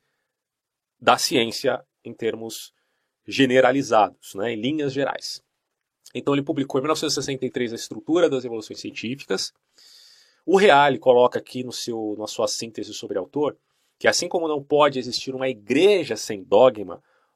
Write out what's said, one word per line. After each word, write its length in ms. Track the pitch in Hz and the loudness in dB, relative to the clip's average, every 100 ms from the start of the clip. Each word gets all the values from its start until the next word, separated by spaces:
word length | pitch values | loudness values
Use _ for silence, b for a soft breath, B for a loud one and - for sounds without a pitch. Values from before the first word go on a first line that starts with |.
| _ _ _ _ _ _ _ _ _ _ | _ _ _ _ _ _ _ _ _ _
da 180 | 117 123 | 4 4
ciência 680 | - 147 113 - 135 123 - _ | 4 2 0 -2 -2 -2 -6 _
em 100 | 123 | -16
termos 580 | 117 110 113 113 110 - _ _ _ _ _ - | -6 -4 -4 -8 -12 -16 _ _ _ _ _ -4
generalizados, 1120 | 98 131 127 123 139 110 113 98 - - 98 | 2 4 6 4 2 2 4 2 0 -14 -8
né? 160 | 107 | -6
Em 80 | 113 | -4
linhas 320 | 120 156 143 | -4 -4 -4
gerais. 500 | 135 135 - - - _ _ _ _ _ _ - | -4 -4 -6 -10 -14 _ _ _ _ _ _ -14
Então 180 | 127 143 | -6 -2
ele 120 | 143 | 0
publicou 340 | 139 139 135 135 | -2 -4 -2 -2
em 40 | |
mil 80 | 147 | -2
novecentos 240 | 156 156 | -2 -2
e 60 | 139 | -4
sessenta 240 | 131 135 | -4 -6
e 60 | 127 | -6
três 220 | 127 120 | -4 -6
A 20 | |
Estrutura 560 | 113 - - - 170 160 | -6 -12 -10 -2 2 2
das 140 | 135 | 0
Revoluções 340 | 123 113 107 - | -4 -8 -10 -12
Científicas. 760 | - - 110 139 - 190 - _ _ b b b b b b b - | -12 -10 -8 -8 -6 -6 -6 _ _ b b b b b b b 2
O 100 | 339 | 4
Reale 440 | 202 139 143 127 | 6 6 4 2
coloca 400 | 131 123 123 113 | 4 6 4 0
aqui 240 | - 127 | -8 -10
no 80 | 127 | -10
seu, 420 | - - 113 107 104 | -10 -8 -6 -6 -8
na 120 | 107 | -8
sua 180 | - 104 | -4 -4
síntese 480 | - 113 110 107 | -4 -10 -12 -12
sobre 240 | 104 113 98 | -12 -8 -6
o 40 | |
autor, 360 | 90 143 143 - _ _ _ _ | -6 -4 -4 -6 _ _ _ _
que 80 | 113 | 0
assim 220 | - 175 | 0 -2
como 180 | 180 160 | -2 -2
não 160 | 151 | -4
pode 380 | 143 147 147 131 | 0 4 4 2
existir 340 | 123 113 - | -6 -8 -8
uma 140 | 131 131 | -4 -4
igreja 640 | 113 101 131 190 196 151 | -4 -2 4 4 4 -2
sem 300 | 110 - 104 | -8 -8 -10
dogma, 580 | 90 101 131 113 90 90 _ _ _ | 2 6 6 4 -6 -12 _ _ _